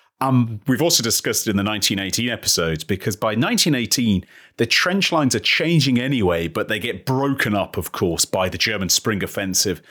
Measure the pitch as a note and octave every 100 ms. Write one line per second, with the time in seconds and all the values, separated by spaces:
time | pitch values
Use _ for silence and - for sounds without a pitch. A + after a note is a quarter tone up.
0 | _ - C3 B2+ A#2 G#2+ - A#2+ E3 -
1 | A2+ - C3+ A2 - G3 G2+ G#2+ - G2
2 | F#2+ - A#2+ A2 - - E2 D#2 - G2
3 | - G#2 A2 G#2+ F3 A#3+ F3 C3 A2+ -
4 | A#2 F#2 - - - - A#2 - F3+ G3
5 | - D#3+ C3+ A#2 - - E3 E3+ C3+ A#2+
6 | C3 C3 F#2 E2+ E2+ G#2+ G2+ G#2+ A#2 G2+
7 | - C3 C#3 C3+ A#2 G2+ F#2 - - -
8 | F#2+ E2 - F#2+ F#2 - A2+ G#2 F#2 -
9 | A#2 G2+ F#2 - G2 F#2 G2+ E2 -